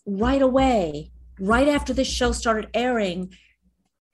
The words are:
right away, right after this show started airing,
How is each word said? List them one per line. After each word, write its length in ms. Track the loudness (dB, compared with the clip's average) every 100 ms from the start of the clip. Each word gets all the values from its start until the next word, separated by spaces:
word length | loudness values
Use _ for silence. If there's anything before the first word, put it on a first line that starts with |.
| -8
right 360 | -2 0 2
away, 720 | 2 4 2 2 0 -6 -12 -18 -20 -6
right 280 | 0 2 2
after 260 | 2 0
this 140 | -2 -2
show 240 | -2 -2
started 380 | 0 -2 -2 -2
airing, 600 | -2 0 0 -2 -4 -8 -14 _ _ _ _ _ _ _